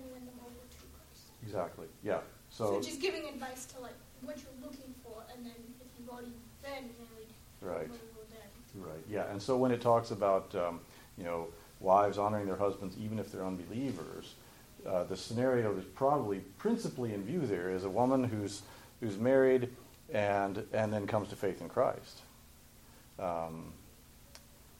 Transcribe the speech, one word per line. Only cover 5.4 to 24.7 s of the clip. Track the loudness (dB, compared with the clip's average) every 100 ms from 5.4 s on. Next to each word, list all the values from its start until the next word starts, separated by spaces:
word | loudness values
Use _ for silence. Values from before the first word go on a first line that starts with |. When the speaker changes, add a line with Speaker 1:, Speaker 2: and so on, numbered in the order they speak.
| -14
Speaker 1:
then | -14 -16 -16
if | -18 -16
you've | -12
already | -12 -12 -14 -16 -14
been | -10 -10 -10 -14
married, | -16 -16 -18 -18 -20 -10
Speaker 2:
Right. | -4 -4 -4
Speaker 1:
well, | -10 -14 -16 -16
then | -16 -18 -18 -16 -12
Speaker 2:
Right. | -10 -10 -4
Yeah. | -4 -2
And | -4
so | 2 4
when | 6
it | 6
talks | 6 6 4
about, | 2 6 6 4 -2
um, | 0 -2 -12 -20 -18 -8
you |
know, | -2 -2 -4 -10 -18 -2
wives | 8 8 8 4
honoring | 2 2 0
their | 2
husbands | 2 0 -6 -6
even | -4 -2
if | -4
they're | -4 -4
unbelievers, | -4 -6 -4 -2 -4 -6 -10 -12 -16 -20 -20 -20 -12 0
uh, | 0 0
the | -4
scenario | -2 2 4 4 4
that's | 0 -4 2
probably | 4 4 2 -2 -4 -4
principally | 0 2 0 -2 -2
in | -2
view | -2 0
there | 2 2 0
is | 0
a | 0
woman | 4 4 6
who's, | 2 0 -2 -6 -12 -18 -18 -6
who's | -4 2
married | 6 8 8 8 4 -6 -18 -20 -4
and, | 2 4 4 2 -2 -2
and | 2 2
then | 2 2
comes | 0 0
to | -2
faith | -2 -2
in | -4
Christ. | 2 2 0 -8 -18 -20 -20 -20 -20 -20 -20 -20 -20 -18 -6
Um, | -2 -2 -4 -6 -12 -16 -20 -20 -20 -20 -20 -20 -20 -20 -20